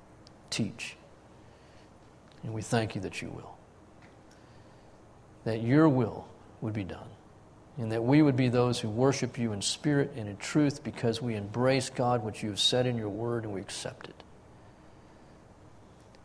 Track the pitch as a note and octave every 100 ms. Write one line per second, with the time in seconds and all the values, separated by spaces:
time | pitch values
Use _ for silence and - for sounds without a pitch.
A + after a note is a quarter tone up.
0 | - - - - - - G2+ - - -
1 | - - - - - - - - - -
2 | - - - - A2+ A2 F#2+ A#2 A2 G#2
3 | F2+ - E2+ E2 - - - - - -
4 | - - - - - - - - - -
5 | - - - - A2+ A2 A#2 D3 D#3+ B2+
6 | G#2 E2+ - - - - A2+ G#2+ E2+ -
7 | - - - - - - - - A2 A2+
8 | A#2 D3 D3+ C3 B2+ B2 B2 A#2+ A2 G#2+
9 | C3+ C3+ A#2+ B2 A#2 G2+ - - D3+ C#3+
10 | C#3 B2 G#2 G2+ - D3+ D3 C#3+ A2+ -
11 | A#2 A2 B2 G#2+ G2+ A#2 B2+ C3+ C3 -
12 | B2 B2 A2 - A2 G2 - B2+ B2+ A#2
13 | G#2 G2+ A#2+ A#2+ A2 G2 G2 - B2+ B2
14 | - - - - - - - - - -
15 | - - - - - - - - - -
16 | - -